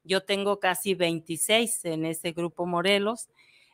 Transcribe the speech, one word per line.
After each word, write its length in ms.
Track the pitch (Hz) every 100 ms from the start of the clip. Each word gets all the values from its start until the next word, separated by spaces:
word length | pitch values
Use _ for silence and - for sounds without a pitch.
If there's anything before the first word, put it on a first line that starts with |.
yo 180 | 160 185
tengo 380 | 190 196 202 202
casi 340 | 185 175 196
veintiséis 920 | 175 170 165 - 165 - 220 233 -
en 200 | 175 160 160
ese 260 | 160 175
grupo 340 | 160 170 - 175
Morelos, 640 | 175 185 202 202 240 - _ _ _ _